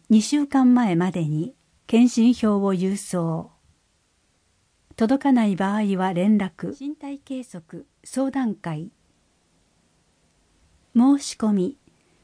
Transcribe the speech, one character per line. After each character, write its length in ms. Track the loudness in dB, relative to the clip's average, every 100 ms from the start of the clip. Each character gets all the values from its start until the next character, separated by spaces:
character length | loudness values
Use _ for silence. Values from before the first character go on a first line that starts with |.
| 2
二 100 | 2
週 280 | 2 0 0
間 260 | 2 4
前 220 | 4 2 0
ま 160 | 0
で 160 | -2 -4
に 260 | -4 -6 -12 _ _ 0
検 260 | 4 4
診 220 | 4 2
票 220 | 2 0 0
を 180 | 0
郵 220 | 0 -2 -4
送。 560 | -6 -4 -4 -4 -8 _ _ _ _ _ _ _ _ _ _ _ _ _ _ -4
届 260 | 0 0
か 100 | 2
な 140 | 2 2
い 80 |
場 220 | 0 -2 -2
合 200 | -2 -2
は 160 | -2
連 240 | 0 2 2
絡。 360 | 0 -8 -12 -10
身 180 | -10 -12
体 220 | -12 -14
計 260 | -12 -12
測、 420 | -12 -18 -18 -20 -20 _
相 300 | -10 -6 -4
談 240 | -2 -4 -4
会。 340 | -8 -10 -12 -18 _ _ _ _ _ _ _ _ _ _ _ _ _ _ _ _ _ _ _ 2
申 220 | 4 2
し 160 | -2 -6
込 160 | -2
み。 260 | 0 -2 -6 _ _ _ _